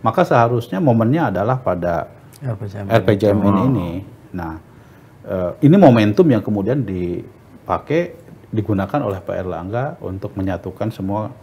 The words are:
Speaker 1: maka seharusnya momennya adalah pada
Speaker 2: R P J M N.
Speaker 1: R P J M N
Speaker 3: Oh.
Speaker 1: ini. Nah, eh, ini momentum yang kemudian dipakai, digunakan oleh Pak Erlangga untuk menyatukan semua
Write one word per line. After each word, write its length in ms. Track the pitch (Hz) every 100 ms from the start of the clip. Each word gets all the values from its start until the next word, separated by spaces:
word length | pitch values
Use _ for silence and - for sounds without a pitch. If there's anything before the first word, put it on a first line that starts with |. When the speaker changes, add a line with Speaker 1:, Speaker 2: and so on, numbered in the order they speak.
Speaker 1:
maka 240 | 135 - 175
seharusnya 560 | 135 117 120 - 185
momennya 480 | 160 117 113 156 139
adalah 240 | 101 104 131
pada 560 | - 92 87 85 - - - -
Speaker 2:
R 160 | 135 104
P 60 | 104
J 160 | 98
M 20 | 98
N. 40 |
Speaker 1:
R 120 | 113
P 60 | 92 101
J 80 | 104
M 80 | 101
N 120 | 101 98
Speaker 3:
Oh. 120 | 131
Speaker 1:
ini. 220 | 120 87 85 101 - - 92
Nah, 180 | 82 80 - - - - - -
eh, 280 | - 98 87 -
ini 120 | 147 185
momentum 520 | 170 117 107 107 175
yang 160 | 117
kemudian 400 | - 104 98 143
dipakai, 1300 | 107 92 87 87 - - - - - 92 - 160 175 - - - -
digunakan 480 | 107 101 98 98 147
oleh 200 | 113 95
Pak 160 | - 92
Erlangga 600 | 92 82 92 117 139 175
untuk 360 | 95 95 98 -
menyatukan 560 | 95 87 95 - 110
semua 360 | - 95 101 107 -